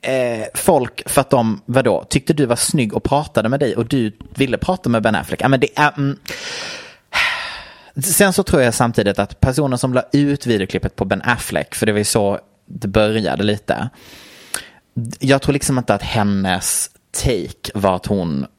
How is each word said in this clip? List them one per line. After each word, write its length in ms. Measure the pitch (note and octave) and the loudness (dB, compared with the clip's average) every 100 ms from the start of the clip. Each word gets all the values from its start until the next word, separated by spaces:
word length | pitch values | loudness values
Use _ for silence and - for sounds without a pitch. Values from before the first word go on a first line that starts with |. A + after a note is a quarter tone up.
eh, 420 | B2 C3 B2 A#2 A2 | -2 -2 0 -2 -6
folk 560 | - - D#3+ B2 - - | -4 2 2 2 -8 -2
för 120 | - | 0
att 80 | C3 | 2
de, 320 | C3 A2+ G2+ - | 2 2 -2 -2
vadå, 380 | B2+ B2 F2+ - | 0 2 0 0
tyckte 240 | C#3 - | -4 0
du 120 | D#3 C3 | 0 2
var 100 | A#2 | 0
snygg 380 | - D#3 A#2 | 0 0 0
och 100 | A2 | -2
pratade 460 | - C#3 D3+ - A2 | 0 0 0 -2 0
med 100 | C3+ | 0
dig 160 | C#3 G#2 | 0 -2
och 100 | A#2 | -2
du 320 | C#3 A2+ - - - | 0 -2 -6 -18 -4
ville 220 | C3+ A2 | -2 0
prata 320 | - F#3 - | -2 -2 0
med 120 | A#2 | 2
Ben 120 | A2 G2+ | 2 0
Affleck. 260 | - - | -2 -2
Ja, 60 | A2+ | 2
men 120 | C3+ | 2
det 200 | - - | 2 2
är, 120 | D3 C#3+ | 2 2
mm. 200 | C#3 C#3 - - - - - - - - _ - - - - - - - - - | -4 -4 -10 -12 -12 -12 -12 -14 -16 -20 _ -2 -2 -2 -10 -14 -18 -20 -14 -6
Sen 300 | C#3 F3+ G3+ | -2 4 4
så 100 | F#3 | 4
tror 180 | F#3+ E3 | 2 4
jag 120 | B2 | 4
samtidigt 460 | A2+ A#2+ A#2 G2+ G2 | 2 0 2 0 0
att 200 | G2+ - | -2 2
personen 380 | C3 C3 C#3+ B2+ | 2 2 0 0
som 140 | C3 | 0
la 100 | B2+ - | 0 2
ut 340 | C#3+ C#3+ C#3+ - | 2 2 0 0
videoklippet 500 | A2 F#2+ - G2 - | 0 0 -2 -4 -4
på 100 | G2 | -2
Ben 160 | G2 | -2
Affleck, 540 | - A#2+ - D#2+ D2+ - | 0 -2 -2 -4 -4 -2
för 100 | G#2+ | 0
det 60 | |
var 80 | G#2 | 0
ju 60 | G#2 | 2
så 340 | A#2 G2+ G2+ - _ _ | 2 2 -2 -6 _ _
det 220 | - G2+ | -10 -2
började 560 | G#2+ G#2+ A2 F#2+ C2+ | 2 2 2 0 0
lite. 460 | G#2 G#2 - - B2 - - - - - - - - - _ - A2+ - | 0 -2 -2 -4 -4 -10 -20 -20 -20 -20 -12 -12 -12 -20 _ -8 -8 -4
Jag 220 | C3 C#3 | 2 2
tror 120 | - | 2
liksom 240 | C#3+ - C3 | -2 0 -2
inte 160 | A#2+ | 0
att 80 | G2+ | -2
hennes 840 | - A#2 G2+ G2 F#2+ F2+ - - - _ _ - | 0 0 2 2 0 0 -2 -4 -6 _ _ -4
take 480 | - A2+ E2+ - - | -2 -2 -4 -10 -8
var 220 | G#2 G2 F2+ | 0 2 2
att 100 | - | 0
hon 400 | G2+ F2 C#2+ C#2 | -2 0 -4 -6